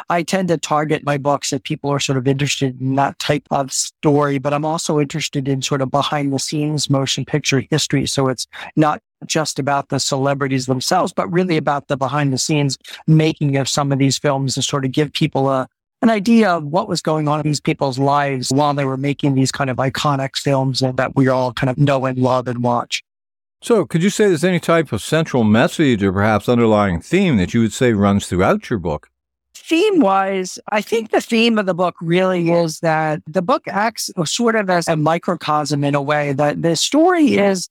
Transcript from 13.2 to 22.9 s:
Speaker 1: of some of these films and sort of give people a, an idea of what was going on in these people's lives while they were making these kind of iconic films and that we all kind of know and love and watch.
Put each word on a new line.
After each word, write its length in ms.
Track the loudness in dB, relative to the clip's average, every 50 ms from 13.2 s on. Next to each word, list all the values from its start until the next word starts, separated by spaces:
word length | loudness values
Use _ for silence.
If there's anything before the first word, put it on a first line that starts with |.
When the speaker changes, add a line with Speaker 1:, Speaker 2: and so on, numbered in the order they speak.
| 4 2 0 0 -2 0 0
Speaker 1:
of 120 | 0 0 -2
some 240 | -2 -2 0 0 0
of 80 | 2
these 180 | 2 2 0 0
films 380 | 0 -2 -2 0 -2 -4 -4
and 80 | -4 -4
sort 200 | -2 -2 -2 -2
of 60 | -2
give 220 | 0 -2 -2 -2 -2
people 360 | -2 -2 -2 0 0 0 0
a, 200 | 0 -2 -4 -6 _ _ _ _ _ _ -4
an 80 | -2
idea 400 | -2 0 2 4 4 4 6 4
of 120 | 2 0 -2
what 260 | -2 -2 -2 -2 -2
was 100 | -4 -4
going 260 | -2 0 0 0 0
on 140 | 0 0 0
in 60 | 0
these 140 | -2 -4 -2
people's 380 | -2 -2 -2 0 -2 -2 0 0
lives 520 | 2 2 2 2 2 0 -2 -4 -4 -2
while 240 | 0 2 2 2 0
they 100 | 0 -2
were 140 | -2 -4 -2
making 360 | -2 -2 -2 0 0 0 2
these 160 | 2 2 0
kind 200 | 0 -2 -2 -2
of 80 | -2 -2
iconic 580 | -2 -2 -2 -2 0 0 0 -2 -4 -6 -6
films 460 | -4 -2 0 0 2 0 0 0 0 -2
and 160 | -2 0 -2
that 180 | -2 0 0
we 100 | 2 2
all 280 | 4 2 2 0 -2 -2
kind 160 | -2 -2 -2
of 80 | 0 2
know 260 | 2 2 2 2 0
and 140 | -2 -2 0
love 280 | 2 2 2 0 0
and 160 | -2 -4 -2 0
watch. 400 | 0 0 0 -2 -4